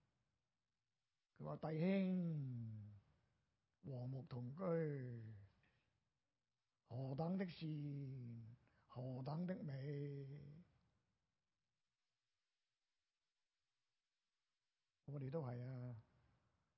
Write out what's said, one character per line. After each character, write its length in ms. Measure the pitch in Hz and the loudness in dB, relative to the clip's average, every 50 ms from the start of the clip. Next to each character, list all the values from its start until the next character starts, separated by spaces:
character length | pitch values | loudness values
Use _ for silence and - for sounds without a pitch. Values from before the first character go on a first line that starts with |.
| _ _ _ _ _ _ _ _ _ _ _ _ _ _ _ _ _ _ _ _ _ _ _ _ _ _ _ - | _ _ _ _ _ _ _ _ _ _ _ _ _ _ _ _ _ _ _ _ _ _ _ _ _ _ _ -6
佢 60 | 147 | -4
話： 120 | 151 151 - - 156 | -2 -2 0 0 2
「弟 80 | 160 156 | 4 6
兄， 1120 | 170 185 196 196 190 185 185 180 175 170 160 151 139 131 123 117 113 113 110 107 104 104 104 98 - - _ _ _ _ _ _ _ _ _ _ _ _ _ _ - | 6 6 6 6 6 6 6 4 4 4 2 2 2 0 0 -2 -2 -4 -6 -6 -8 -10 -12 -16 -20 -20 _ _ _ _ _ _ _ _ _ _ _ _ _ _ -6
和 220 | 143 131 123 123 | -4 -2 0 0
睦 160 | 127 131 131 123 - | 0 0 -2 -2 -4
同 260 | 131 123 123 123 143 | -4 -2 -2 -2 -2
居， 800 | 170 190 180 165 165 160 151 143 135 127 123 120 117 110 110 107 101 98 - - _ _ - _ _ _ _ _ _ _ _ _ _ _ _ _ _ _ _ _ _ _ _ _ _ _ - | 2 4 4 6 6 4 2 0 0 -2 -4 -4 -6 -8 -10 -12 -12 -16 -20 -20 _ _ -20 _ _ _ _ _ _ _ _ _ _ _ _ _ _ _ _ _ _ _ _ _ _ _ -6
何 260 | 113 123 135 131 143 | -2 0 0 2 2
等 240 | 139 160 165 185 190 | 4 4 4 4 2
的 80 | 202 | 2
善， 1120 | 175 - - 165 156 156 147 147 147 143 143 143 131 135 131 120 120 117 117 113 110 120 - - - - - - - | 0 -2 -2 -2 -2 0 0 0 -2 -2 -2 -2 -4 -4 -6 -6 -6 -8 -8 -10 -10 -14 -16 -20 -20 -20 -20 -20 -10
何 340 | - 131 127 131 127 127 | -6 -4 -2 -2 -2 0
等 240 | 131 143 151 165 180 | 0 0 2 2 2
的 80 | 175 185 226 | 2 0 0
美。」 640 | 240 147 135 135 135 147 147 143 147 143 139 139 139 135 143 143 143 143 151 165 180 - - _ _ _ _ _ _ _ _ _ _ _ _ _ _ _ _ _ _ _ _ _ _ _ _ _ _ _ _ _ _ _ _ _ _ _ _ _ _ _ _ _ _ _ _ _ _ _ _ _ _ _ _ _ _ _ _ _ _ _ _ _ _ _ _ _ _ _ _ _ _ _ _ _ _ _ _ _ _ _ _ _ _ _ _ _ _ | -2 -2 -2 -2 0 0 0 0 0 -2 -2 -4 -6 -6 -8 -10 -10 -12 -14 -16 -18 -20 -20 _ _ _ _ _ _ _ _ _ _ _ _ _ _ _ _ _ _ _ _ _ _ _ _ _ _ _ _ _ _ _ _ _ _ _ _ _ _ _ _ _ _ _ _ _ _ _ _ _ _ _ _ _ _ _ _ _ _ _ _ _ _ _ _ _ _ _ _ _ _ _ _ _ _ _ _ _ _ _ _ _ _ _ _ _ _
我 120 | 139 139 147 | -6 -4 -4
哋 120 | 135 131 | -2 -2
都 120 | 143 165 | -2 -2
係 200 | 143 123 120 120 | -2 -2 -2 -4
啊， 340 | 123 127 131 123 123 123 117 110 - - _ - - _ _ _ _ _ _ _ _ _ _ | -4 -4 -4 -4 -4 -6 -6 -8 -12 -16 _ -20 -20 _ _ _ _ _ _ _ _ _ _